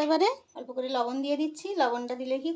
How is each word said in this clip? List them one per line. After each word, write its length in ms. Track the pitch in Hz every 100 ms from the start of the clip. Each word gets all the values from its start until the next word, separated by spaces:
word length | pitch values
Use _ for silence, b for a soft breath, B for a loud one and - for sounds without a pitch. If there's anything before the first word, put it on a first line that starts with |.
| 302
এবারে। 220 | 320 403 539 _ -
অল্প 100 | 254 254
করে 120 | 254 254
লবণ 200 | 240 269
দিয়ে 120 | 277 285
দিচ্ছি, 260 | 311 - 381 370
লবণটা 340 | 247 240 247 254
দিলে 160 | 262 269
কি 80 | 311